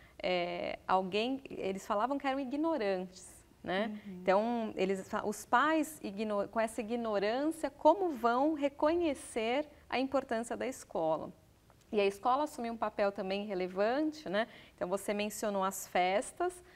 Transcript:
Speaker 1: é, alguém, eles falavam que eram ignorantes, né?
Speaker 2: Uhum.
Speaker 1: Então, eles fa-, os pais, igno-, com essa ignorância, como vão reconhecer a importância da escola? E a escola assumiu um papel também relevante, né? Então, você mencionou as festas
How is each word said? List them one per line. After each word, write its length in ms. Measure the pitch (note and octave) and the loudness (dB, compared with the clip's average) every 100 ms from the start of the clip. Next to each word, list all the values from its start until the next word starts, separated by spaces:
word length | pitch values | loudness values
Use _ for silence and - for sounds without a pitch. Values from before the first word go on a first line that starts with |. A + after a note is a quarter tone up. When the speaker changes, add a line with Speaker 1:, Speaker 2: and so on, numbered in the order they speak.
| - - | -20 -6
Speaker 1:
é, 560 | - F3+ F3 F3 - - - | -2 0 0 -4 -6 -8 2
alguém, 540 | F#3 F#3+ G3 A#3 C4+ - | 2 2 0 0 -2 -6
eles 360 | - F#3+ F#3+ - | -6 -4 -4 -2
falavam 320 | G#3 A#3+ C#4 | 0 0 0
que 80 | C#4 | -2
eram 140 | C4+ | -2
ignorantes, 1040 | C4 C#4+ D#4+ D#4 G3+ F#3+ F#3 - - - - - | -2 -2 0 0 0 0 -4 -10 -20 -20 -20 -14
né? 300 | E3+ F#3 A3 G#3+ G#3 | -4 -2 -2 -6 -10
Speaker 2:
Uhum. 140 | F3+ | -4
Speaker 1:
Então, 520 | F3+ F#3+ A3+ A#3+ A3 - | 4 4 4 0 -2 0
eles 320 | F#3+ G3 F#3+ | 0 0 -2
fa-, 180 | G#3+ G3 | -4 -2
os 200 | G#3 - | -6 2
pais, 540 | B3 D4 D#4+ D4 - | 4 6 2 0 -4
igno-, 460 | G#3+ G3 A3 G#3 G3 | -10 -6 -2 -2 -2
com 120 | A3+ | 0
essa 220 | A3 A3+ | -2 -2
ignorância, 880 | G#3+ A#3+ A3+ G#3 G3+ B3 D4+ D#4 C#4+ | -4 -4 0 0 0 0 0 -2 -6
como 400 | - D4+ F#4+ F#4 | 4 6 6 2
vão 440 | C4 A#3 A#3+ D4 | 2 2 4 2
reconhecer 1120 | D#4 C#4 - D4+ F4 E4+ C4 - A#3+ A3 C4 D4+ - - | 2 -2 2 2 4 2 -2 -4 -4 0 0 -2 -12 -4
a 100 | - | -2
importância 560 | C4+ C#4 B3+ - A#3+ G#3 | 0 0 0 -4 -4 -4
da 80 | A3 | -6
escola? 640 | C4 - G3+ D#3+ D#3 - - - _ _ - _ | -8 -8 -2 0 0 -4 -14 -20 _ _ -20 _
E 60 | G#3+ | 2
a 60 | G3 | 2
escola 400 | G3 B3+ C4 D4+ | 2 2 2 0
assumiu 280 | - A#3 | -4 -6
um 40 | A3+ | -2
papel 340 | G#3+ - G3+ | -4 0 0
também 340 | G3+ F#3+ G3 G#3 | 0 -4 -2 -2
relevante, 800 | F#3 F3+ F#3 G#3 C4 D#4 D4+ - | -2 -2 2 2 2 0 -2 -2
né? 200 | G3 A3+ - - - | -2 -2 -6 -20 -6
Então, 120 | F3+ | -2
você 260 | G3 - | -2 -2
mencionou 500 | G#3 G#3 - A3 G3+ | -2 -2 -2 -2 0
as 240 | F#3+ F#3+ - | -2 -2 -2
festas 640 | F#3+ F3+ G3 C4 - F4+ F4+ - | 2 4 2 0 -2 -2 -2 -18